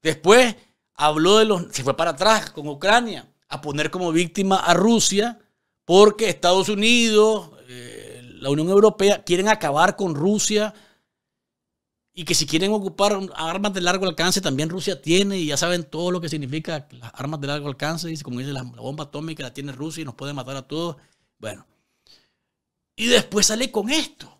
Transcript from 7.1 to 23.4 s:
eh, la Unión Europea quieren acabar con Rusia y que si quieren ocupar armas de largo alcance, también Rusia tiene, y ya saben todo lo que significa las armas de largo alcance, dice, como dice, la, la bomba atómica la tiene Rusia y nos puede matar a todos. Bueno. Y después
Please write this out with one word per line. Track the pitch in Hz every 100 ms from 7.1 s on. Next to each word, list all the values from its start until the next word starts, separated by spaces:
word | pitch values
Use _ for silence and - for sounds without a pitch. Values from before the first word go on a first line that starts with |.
| 214 220 214 165 - 127
eh, | 123 120 113 110 - 123 -
la | 135
Unión | 143 165
Europea | 202 208 208 202 196
quieren | - 175 208
acabar | 214 156 143 185 -
con | 190
Rusia | 143 180 214 - 208 214 208 _ _ _ _ _ _ _ _ _ _ _ _ _
y | -
que | 165
si | 175 156
quieren | 160 196
ocupar | 214 196 165 202 202 190
armas | 147 160 185 208
de | 190
largo | 175 185 185
alcance, | 160 175 196
también | 185 135 156
Rusia | 185 202 165
tiene, | 156 175 202 196
y | 151
ya | 139
saben | 170 175
todo | 151 156 175
lo | 180
que | 165
significa | 156 135 156 156 156 -
las | 123 117
armas | - 139 156
de | 143
largo | 147 143
alcance, | 127 147 165 165
dice, | 160
como | 143 123
dice, | 135
la, | 139
la | 123 117
bomba | 117 147
atómica | 143 147 160 156
la | 131
tiene | 139 139
Rusia | 127 156 160
y |
nos | 151
puede | - 139
matar | 143 123
a | 135
todos. | 131 156 170 160 _ _ _ _
Bueno. | 110 101 _ _ _ _ _ _ _ _ _ _ _ _ _
Y | - 226
después | 240 - 208